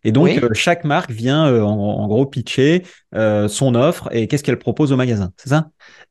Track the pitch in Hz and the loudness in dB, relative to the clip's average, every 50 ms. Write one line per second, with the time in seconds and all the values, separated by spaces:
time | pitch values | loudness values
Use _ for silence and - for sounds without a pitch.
0 | - 113 110 131 - 143 - - 123 120 110 - - 175 170 170 - 147 143 175 | -4 0 2 4 4 4 2 2 0 0 0 0 0 0 0 0 0 -2 -2 -2
1 | 180 - 117 107 113 127 139 156 160 143 123 117 104 104 107 104 101 104 104 - | -2 -4 -8 -4 -2 0 2 2 2 4 4 2 2 0 0 -2 -2 -4 -2 -4
2 | 104 101 107 120 139 139 - 127 107 - - - 131 147 170 180 180 - - _ | -2 0 0 0 0 0 -2 -8 -8 -4 0 2 2 2 2 0 -2 -6 -18 _
3 | _ _ - 107 110 107 107 104 104 104 104 - 139 131 120 117 131 160 170 - | _ _ -4 -2 0 2 2 0 0 -2 -2 0 0 2 2 2 2 2 0 -2
4 | - - - 117 110 - - 139 - - 123 - - 123 107 - 156 135 139 127 | -8 -6 -4 -4 -2 -2 -4 -4 -2 -2 -4 -2 -2 -6 -2 0 0 0 2 0
5 | 127 123 117 101 95 87 - _ - - 139 156 160 - _ _ - - - - | 0 0 -2 -2 -4 -6 -8 _ -4 -2 0 0 0 -4 _ _ -20 -20 -20 -20
6 | - _ | -20 _